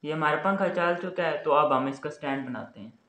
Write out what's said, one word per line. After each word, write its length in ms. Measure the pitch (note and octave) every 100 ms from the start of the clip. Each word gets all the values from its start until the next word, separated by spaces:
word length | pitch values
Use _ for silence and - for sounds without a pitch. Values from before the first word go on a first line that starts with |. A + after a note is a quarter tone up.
ये 80 | D3
हमारा 240 | D#3 D3+ D#3
पंखा 240 | F#3+ G3 F#3+
चल 260 | F3+ F3 F3
चुका 220 | F#3 F3+
है, 180 | E3 D3
तो 80 | D#3+
अब 220 | C#3+ D3
हम 140 | C3 C3+
इसका 200 | C3+ D3+
stand 360 | D3 D3 C3+ B2+
बनाते 340 | A#2 G#2+ -
हैं। 200 | G#2+ -